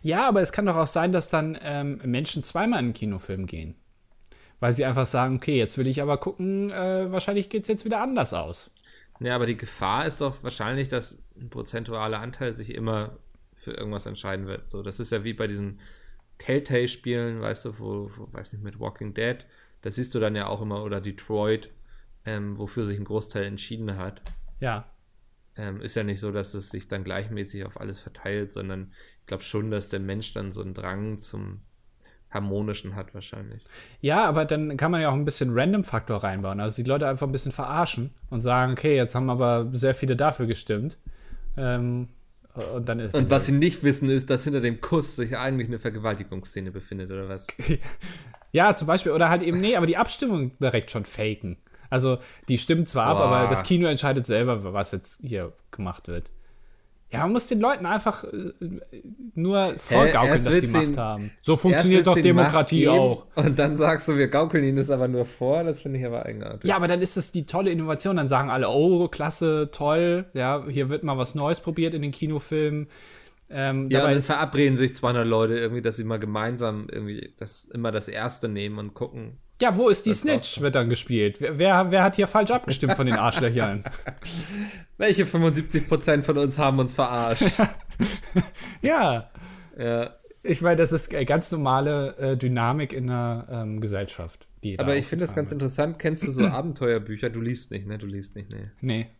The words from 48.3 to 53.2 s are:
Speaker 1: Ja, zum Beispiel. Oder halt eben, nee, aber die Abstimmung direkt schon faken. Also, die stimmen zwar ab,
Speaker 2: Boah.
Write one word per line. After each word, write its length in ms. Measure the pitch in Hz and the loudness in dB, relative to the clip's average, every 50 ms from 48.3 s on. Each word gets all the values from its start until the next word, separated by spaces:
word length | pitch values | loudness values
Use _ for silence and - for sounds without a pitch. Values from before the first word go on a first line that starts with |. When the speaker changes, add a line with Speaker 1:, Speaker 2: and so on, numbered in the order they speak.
| - _ - - | -20 _ -16 -2
Speaker 1:
Ja, 220 | - 151 180 208 196 | 2 4 6 6 4
zum 140 | - 160 | 2 2
Beispiel. 240 | 151 165 190 - 175 | 2 2 2 2 0
Oder 180 | 147 - 170 160 | 2 4 4 4
halt 120 | 170 180 | 4 2
eben, 180 | 180 170 170 180 | 2 0 0 2
nee, 160 | 190 214 247 | 2 2 2
aber 100 | 185 170 | 2 2
die 120 | 160 170 | 2 2
Abstimmung 600 | - 339 - - - 294 247 202 160 135 127 - _ | 2 2 0 0 -2 0 0 0 0 0 -4 -2 _
direkt 300 | 139 127 120 113 107 - | 0 2 2 0 -2 -2
schon 140 | - 113 101 | -6 -8 -6
faken. 540 | - - - 107 107 107 - - 92 87 - _ _ - - - - | -6 -6 -4 -2 -4 -4 -4 -8 -10 -10 -10 _ _ -20 -20 -8 -2
Also, 300 | 131 127 131 131 127 120 - - - - - | -2 0 2 2 0 -2 -4 -16 -20 -14 -2
die 100 | - 127 | 0 0
stimmen 280 | 117 - - 165 165 165 | 0 2 2 2 2 2
zwar 220 | - - 127 113 | 0 0 2 2
ab, 100 | 123 160 | 4 4
Speaker 2:
Boah. 80 | 202 | 4